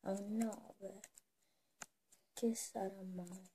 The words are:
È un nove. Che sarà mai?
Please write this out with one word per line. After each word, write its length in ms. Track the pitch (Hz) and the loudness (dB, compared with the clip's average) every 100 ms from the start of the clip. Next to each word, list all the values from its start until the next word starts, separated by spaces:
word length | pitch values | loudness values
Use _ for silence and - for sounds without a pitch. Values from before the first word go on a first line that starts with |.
È 100 | 190 | 0
un 260 | 196 202 220 | 0 2 4
nove. 640 | 226 214 - - 196 196 - - _ _ _ _ _ _ - _ _ - _ | 4 2 -8 -8 -8 -8 -14 -18 _ _ _ _ _ _ -16 _ _ -20 _
Che 200 | - 233 | 4 4
sarà 460 | 226 - 226 190 196 190 | 4 0 0 0 0 -4
mai? 360 | 185 175 190 190 | -4 -4 -6 -12